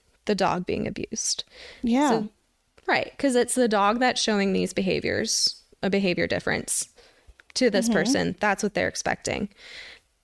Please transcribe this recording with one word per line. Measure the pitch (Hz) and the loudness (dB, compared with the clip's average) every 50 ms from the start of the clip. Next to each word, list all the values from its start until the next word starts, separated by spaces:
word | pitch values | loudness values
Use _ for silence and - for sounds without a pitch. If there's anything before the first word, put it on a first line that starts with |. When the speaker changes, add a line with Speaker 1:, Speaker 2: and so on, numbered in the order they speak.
| _ _ _ _ _ | _ _ _ _ _
Speaker 1:
the | - 214 | -2 0
dog | 190 190 - 160 175 185 | 0 0 0 0 -2 -2
being | - - - - | -4 -4 -2 -4
abused. | - - - - - 220 - - - - - - - - - - - - - | -4 -6 -6 -8 -8 -8 -6 -4 -4 -4 -6 -8 -14 -20 -20 -20 -20 -12 -4
Speaker 2:
Yeah. | - 226 233 269 302 269 | 0 0 2 4 4 2
Speaker 1:
So, | 226 220 214 - - _ _ _ _ _ _ _ _ - _ | 2 0 -2 -6 -12 _ _ _ _ _ _ _ _ -10 _
right, | 381 269 123 - - - | 0 0 0 0 -4 -4
'cause | - - 277 240 | -2 0 2 4
it's | 240 233 - - | 2 2 2 2
the | 254 247 | 2 2
dog | 214 214 202 202 202 233 240 | 2 4 4 4 2 2 2
that's | 254 247 - - | 2 2 2 0
showing | - 220 214 202 196 196 190 | 0 2 2 2 2 2 2
these | 185 180 185 - | 0 0 0 -2
behaviors, | 196 190 185 - - - 90 90 101 220 220 - - - - - - _ _ - _ - | -2 0 0 0 0 0 -2 -2 -2 -2 -2 0 0 0 0 -2 -4 _ _ -10 _ -2
a | 196 | 0
behavior | 196 196 196 180 170 170 170 | 0 2 2 0 0 0 -2
difference | - - - - - - - - - - - - - _ - - - _ _ _ - - - _ - _ | -2 -2 -2 -2 -2 -2 -2 -4 -4 -4 -4 -4 -8 _ -20 -20 -20 _ _ _ -20 -20 -20 _ -10 _
to | - 254 220 | 2 2 2
this | 202 196 226 | 4 2 2
Speaker 2:
Mm-hmm. | 233 214 | 2 2
Speaker 1:
person. | - - 233 277 185 170 170 185 - | 2 2 2 2 2 0 -2 -2 0
That's | 208 208 196 - 214 | 0 0 0 0 -2
what | 196 - | -4 -2
they're | - 92 | -2 -2
expecting. | - - - - - - - - - - - 202 - - - - - - - - - - - _ _ _ _ | -2 -4 -4 -4 -4 -4 -4 -4 -6 -4 -4 -6 -8 -10 -18 -20 -20 -18 -18 -18 -20 -20 -20 _ _ _ _